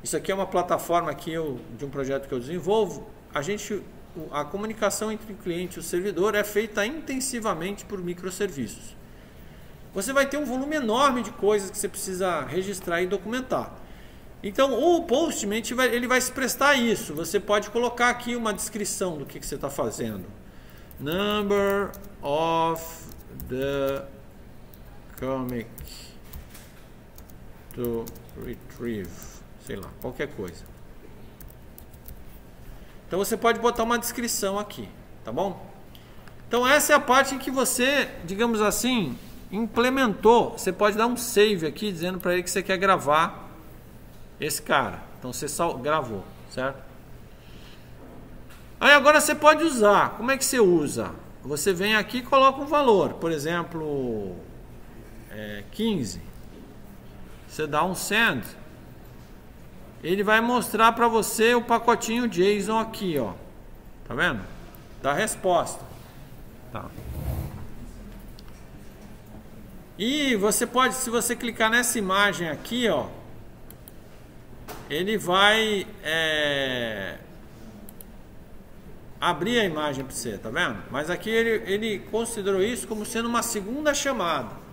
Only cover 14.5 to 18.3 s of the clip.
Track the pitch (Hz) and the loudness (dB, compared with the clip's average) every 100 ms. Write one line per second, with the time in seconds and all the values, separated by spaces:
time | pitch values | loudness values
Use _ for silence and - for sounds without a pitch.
14.5 | 196 269 233 320 339 - 247 330 - 208 | 2 4 6 6 4 4 2 2 0 -2
15.5 | 214 220 247 254 233 240 247 240 - 254 | -2 -2 2 4 4 4 2 2 -2 -2
16.5 | - 277 277 233 202 - 151 165 202 190 | 4 4 6 4 2 -2 -6 0 -2 2
17.5 | 208 202 233 240 240 240 240 240 | 2 2 0 0 2 2 2 -2